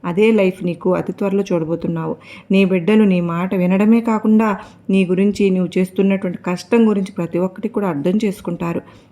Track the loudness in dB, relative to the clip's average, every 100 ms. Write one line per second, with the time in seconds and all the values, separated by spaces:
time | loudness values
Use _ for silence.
0 | -4 2 2 4 2 0 -6 -4 -2 -2
1 | -2 -4 -2 -2 -2 -2 -2 -4 -4 -6
2 | -6 -8 -12 -20 -2 2 2 0 2 4
3 | 4 2 0 -4 -2 -2 0 2 4 2
4 | 2 -2 2 2 2 -2 -8 -20 -2 0
5 | 2 2 0 2 0 2 0 -2 -2 0
6 | 0 0 -4 -8 -6 -8 0 2 2 2
7 | -4 -6 -4 -2 -4 -4 -8 -4 -4 -2
8 | -2 0 -2 -4 -8 -6 -6 -6 -10 -20
9 | _